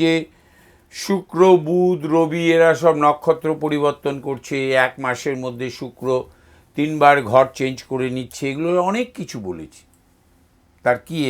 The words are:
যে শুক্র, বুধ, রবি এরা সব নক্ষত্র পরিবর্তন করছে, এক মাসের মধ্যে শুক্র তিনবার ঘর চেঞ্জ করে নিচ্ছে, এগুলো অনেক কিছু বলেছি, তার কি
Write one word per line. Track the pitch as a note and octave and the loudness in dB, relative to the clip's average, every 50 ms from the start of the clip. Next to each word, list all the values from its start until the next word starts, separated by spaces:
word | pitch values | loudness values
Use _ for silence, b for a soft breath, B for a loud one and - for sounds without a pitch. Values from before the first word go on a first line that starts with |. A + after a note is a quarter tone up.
যে | D#3+ E3 E3 D#3+ D#3 b b b b b b b b b b b b b - | 0 2 2 0 -2 b b b b b b b b b b b b b -16
শুক্র, | - - - G3 F#3 F3 - - E3 F#3 F#3+ F#3 F3 D3+ | -10 -4 -4 -4 -4 -4 -2 2 4 6 6 6 4 4
বুধ, | D#3 F3 F3+ F3+ F3+ F3+ D3+ D3 D#3 D#3 | 0 0 2 2 0 0 -2 -2 0 2
রবি | E3 E3 D#3 D#3 E3+ E3+ E3 E3 | 2 2 2 0 0 0 2 4
এরা | E3 E3 E3 D#3 B2+ | 6 6 4 4 4
সব | D#3+ E3 D#3 D3+ D3 | 2 2 2 4 2
নক্ষত্র | D3 D3 D3 - E3 D#3 D#3+ - D#3+ D#3 - D3+ | 2 2 2 0 -2 -2 0 -2 -4 -4 -4 -4
পরিবর্তন | D3+ D3+ D3 D3 C#3+ C#3+ - - C#3+ C#3 C3+ A#2 | -4 -2 0 0 -2 -2 -2 -6 -8 -8 -8 -8
করছে, | C#3+ C3+ A#2+ - - D3 C3+ C3+ C3+ C3 C3 B2+ | -10 -10 -10 -10 -8 -6 -4 -2 0 2 2 2
এক | B2+ - C3+ C3+ | 0 -2 -4 -6
মাসের | B2+ B2 A#2 - C#3+ C3+ B2+ B2+ | -6 -6 -4 -4 -6 -6 -6 -6
মধ্যে | B2+ A#2+ A#2+ C3 B2 A#2+ - | -8 -8 -8 -10 -10 -10 -12
শুক্র | C#3 B2 - - A#2+ C3 B2+ B2+ - b b b b b b b b b _ | -14 -14 -14 -8 -4 -2 -2 -2 -4 b b b b b b b b b _
তিনবার | - D3 D#3 D#3 D3+ D3 C#3+ C#3+ C#3+ B2+ G#2 | -4 -4 -2 0 4 6 6 6 4 2 4
ঘর | A#2 C3 C3+ C3 - - | 4 4 4 4 0 -4
চেঞ্জ | C3+ C3 C3 - - - | -6 -6 -6 -8 -10 -8
করে | C3+ B2+ C3 B2+ B2+ | -6 -4 -4 -4 -6
নিচ্ছে, | C3 B2 A#2+ - - C#3+ C#3 | -8 -10 -12 -10 -8 -8 -8
এগুলো | C3+ D3 E3 E3+ F3+ F3+ F3 F#3 | -6 -4 -4 -2 -2 0 0 0
অনেক | G3+ A#3+ B3 B3 - - | -2 -4 -4 -6 -10 -14
কিছু | E3+ - - B2 G2+ F#2 | -12 -12 -12 -10 -10 -10
বলেছি, | E2+ E2 D#2 D2+ - - _ _ _ _ _ _ _ _ _ _ _ _ _ _ _ _ _ _ _ _ - | -10 -10 -14 -18 -20 -20 _ _ _ _ _ _ _ _ _ _ _ _ _ _ _ _ _ _ _ _ -2
তার | B2 B2 A#2+ - | 0 0 0 -4
কি | - E3 D#3+ C#3+ C3 | -8 -6 -4 -2 -2